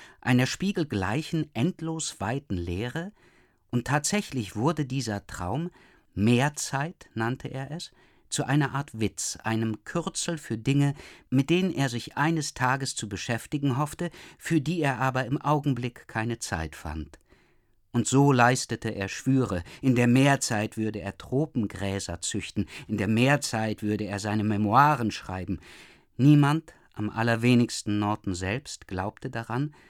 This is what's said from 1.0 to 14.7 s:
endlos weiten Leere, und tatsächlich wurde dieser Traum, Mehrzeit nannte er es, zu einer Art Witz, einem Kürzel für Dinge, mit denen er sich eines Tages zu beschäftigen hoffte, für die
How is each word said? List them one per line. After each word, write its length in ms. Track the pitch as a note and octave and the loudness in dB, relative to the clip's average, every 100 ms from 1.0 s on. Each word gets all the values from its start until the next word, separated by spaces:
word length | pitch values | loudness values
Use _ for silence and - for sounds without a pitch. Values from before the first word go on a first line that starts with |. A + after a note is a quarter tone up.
| F#2 B2+ D#3 D#3+ D3+ | -2 -2 -4 -4 -4
endlos 680 | A2 D3+ - D#3+ D#3+ D3 - | -2 -2 -2 -6 -6 -8 -6
weiten 360 | G#2 C3+ - F2+ | -4 -4 -4 -6
Leere, 560 | E2+ F2 A#2+ D#3+ F#3 - _ _ _ _ - | -4 -4 -6 -6 -10 -14 _ _ _ _ -4
und 160 | B2 A#2+ | -4 0
tatsächlich 640 | C#3+ D3 G#3 - C3 G2 | -2 0 -2 -2 -6 -6
wurde 320 | G#2 C3+ D#3 C3 | -2 -2 0 -4
dieser 400 | C3+ A2+ G#2 - | -4 -4 -6 -8
Traum, 440 | - F2+ B2 F3 _ _ _ _ | -8 -6 -4 -6 _ _ _ _
Mehrzeit 920 | - G#2 A#2+ C#3+ D3 - C3+ D3+ - - | 0 4 4 2 -2 -6 -4 -6 -10 -12
nannte 340 | - A2+ C3 C3+ | -4 -4 -4 -8
er 220 | C3+ C3+ | -10 -10
es, 180 | D#3+ - _ _ _ - | -10 -12 _ _ _ -8
zu 160 | - | -6
einer 280 | C#3 D3 C#3 | 0 0 0
Art 160 | C3+ C#3+ A2 | -2 -6 -2
Witz, 380 | G#2+ - - - | -2 -2 -8 -6
einem 420 | A2 A2+ A2+ G#2+ | -2 0 0 -4
Kürzel 540 | - F3 D#3+ - - E3 | -4 -6 -4 -6 -6 -6
für 200 | - A2+ | -6 -4
Dinge, 360 | A#2 C#3 C#3+ C#3+ - - - | 2 4 2 0 -10 -20 -2
mit 200 | B2+ C#3 | 0 4
denen 220 | F3 F#3 | 2 2
er 160 | D3 C3+ | 0 -2
sich 280 | A#2+ - - | -2 -6 -2
eines 380 | D3+ D#3+ C#3+ | 0 0 -2
Tages 400 | - B2+ C3 C3+ | -2 0 0 -2
zu 140 | - G#2+ | -6 -6
beschäftigen 680 | G2 - A2+ - D3+ C#3+ B2 | -6 -4 -4 -2 -2 0 0
hoffte, 320 | D3 - F3 - - - | -2 -4 -8 -8 -20 -12
für 220 | - E3 | 0 0
die 200 | C3 | 2